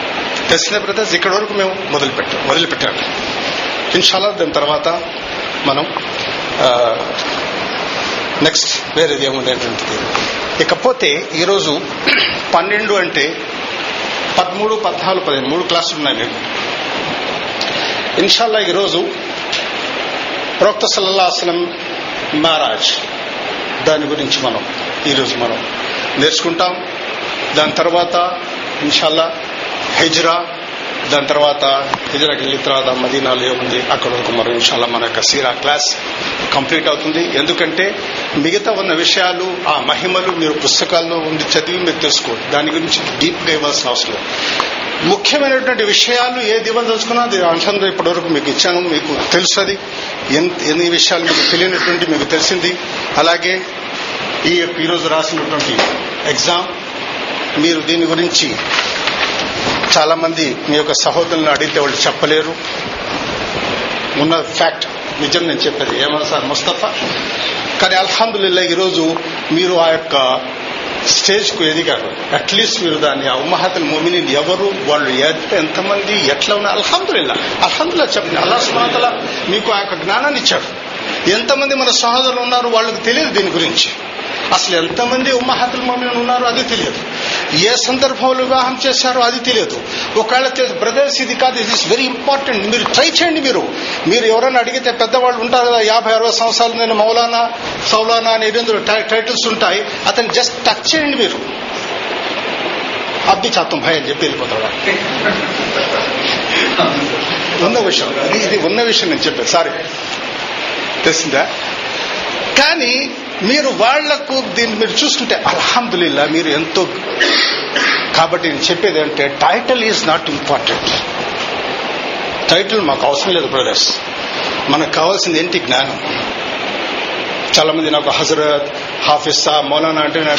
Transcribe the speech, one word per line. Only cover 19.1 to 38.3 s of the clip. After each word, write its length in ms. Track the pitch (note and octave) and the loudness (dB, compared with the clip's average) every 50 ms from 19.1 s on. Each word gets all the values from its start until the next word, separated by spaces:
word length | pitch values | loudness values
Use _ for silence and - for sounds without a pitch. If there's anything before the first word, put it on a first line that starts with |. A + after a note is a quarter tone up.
| - - - - - - - - - - - - - - - - - - - - - - - - - - - - - - | -4 -6 -6 -6 -6 -6 -6 -4 -4 -4 -4 -4 -6 -6 -6 -4 -4 -4 -4 -4 -4 -6 -6 -6 -6 -6 -6 -4 0 2
ప్రవక్త 260 | F3+ G#3 G3+ - - | 4 4 4 2 0
సల్లల్లాహు 440 | - - G#3+ G3 F#3+ F#3+ G3 F#3 F3+ | 0 0 2 2 2 2 2 2 2
అలైహి 280 | F3+ - F#3 F3 E3+ F3 | 2 0 0 0 0 0
వసల్లం 200 | F3 E3+ - - - - - - - - - - - - - D3+ D3+ | 0 -2 -4 -6 -8 -8 -8 -8 -8 -6 -6 -6 -4 -2 0 2 2
మారాజ్, 500 | E3 D#3+ D3+ C#3+ A#2+ A2 G2+ - - - - - - - - - - - - - - - - - - - - - | 4 4 2 2 0 0 0 0 0 0 0 -4 -6 -8 -8 -8 -8 -8 -6 -6 -6 -6 -6 -6 -6 -4 -2 2
దాని 200 | D#3 D#3 D3+ D3 | 2 2 2 2
గురించి 360 | C3+ D3+ D#3 C#3+ A#2+ - - C3+ | 0 -2 -2 0 0 0 0 0
మనం 240 | B2 A2+ G#2 - - - - - - - - - | 0 -2 -2 -4 -6 -6 -6 -6 -6 -6 -4 -2
ఈరోజు 300 | D3+ C#3 B2 - - - | 0 2 2 2 0 0
మనం 300 | A#2+ A#2+ A2+ A2 A2 - - - - - - - - - - - C3+ | 0 0 -2 -2 -2 -4 -6 -6 -6 -6 -6 -4 -4 -4 -4 0 2
నేర్చుకుంటాం. 680 | C#3 D#3+ D#3 - - F3 E3 E3+ F#3 F3+ F3+ - - - - - - - - - - - - - - - - | 2 2 2 2 0 0 0 2 0 0 0 -2 -6 -8 -8 -8 -8 -8 -8 -6 -6 -6 -6 -6 -4 -2 0
దాని 160 | D3 D3+ D3+ - | 2 2 2 2
తర్వాత 680 | - D#3+ E3+ E3 F3 F3 F3 F3 F3 F3 F3+ F3+ - - - - - - - - - D3 | 0 2 2 4 2 2 2 2 0 0 0 -2 -4 -6 -8 -8 -8 -8 -8 -6 -4 -2
ఇన్షాల్లా 520 | D3 C#3+ - E3 D#3 D#3 D#3+ E3 E3 - - - - - - - - - - - - - | 0 2 2 2 2 4 2 2 0 0 -6 -8 -8 -8 -6 -6 -6 -6 -6 -4 -2 0
హిజ్రా, 500 | - E3 E3 D#3+ E3 F3 E3 E3 F3 F3 - - - - - - - - - - - - - C#3+ | 2 2 2 4 4 4 4 4 2 0 -4 -6 -10 -10 -10 -10 -8 -8 -8 -6 -6 -2 0 2
దాని 140 | D3 C#3 | 2 2
తర్వాత 380 | C#3 D3 D3 D3 D3 C#3+ C#3+ C#3 C3+ C#3 C#3 C#3 C#3 C3+ - - - - | 2 4 4 4 4 4 4 2 2 2 2 0 0 -2 -4 -4 -2 -2
హిజ్రాకి 280 | C#3 D3 D3 C#3+ B2+ | 0 2 2 0 0
వెళ్ళిన 200 | C3 C3+ C#3 C3 | -2 -2 -2 -2
తర్వాత 280 | - C#3 C#3 C3+ C3 B2+ | 0 0 2 2 2 0
మదీనాలో 580 | B2+ B2+ B2+ B2+ C3 C#3 C3+ C3 B2+ B2 B2 | 0 0 0 0 0 0 2 2 0 2 0
ఏముంది, 360 | B2+ B2+ B2 B2+ B2 A#2+ B2 A#2+ - | 0 0 0 -2 -2 -2 -2 0 0
అక్కడ 220 | - - - A#2+ B2 | -2 0 0 -2 -2
వరకు 200 | B2 A#2 A#2+ A#2 | -2 -2 0 0
మనం 200 | A#2 A2 A#2 A#2+ | 0 0 0 0
ఇన్షాల్లా 340 | A#2 A#2 - - B2 A#2+ | -2 -2 -2 -2 -2 0
మన 160 | A#2+ A#2+ A#2 A#2 | 0 0 0 -2
యొక్క 180 | A2+ - A2+ | -2 -2 0
సీరా 300 | G#2+ - - C#3+ C3+ B2 | 0 0 0 0 0 0
క్లాస్ 460 | A#2+ B2 C#3 C#3+ D3 D3 - - - - - - - - - - - - - - - | -2 -2 0 0 0 0 0 -2 -2 -4 -6 -6 -6 -6 -4 -4 -4 -4 -4 -2 0
కంప్లీట్ 340 | C#3+ C3+ C3+ E3 D#3+ D#3 D#3 | 0 0 0 0 0 2 0
అవుతుంది. 500 | D3 C#3+ - D#3 D#3 E3 E3+ D3+ - C3+ | 0 0 0 -2 0 0 0 0 0 0
ఎందుకంటే 600 | D3 E3 E3+ D3 E3+ D#3+ D#3+ F3+ F#3 G3+ G#3 - - - - - - - | 0 0 0 0 0 0 0 0 0 0 -2 -4 -6 -6 -6 -6 -6 -4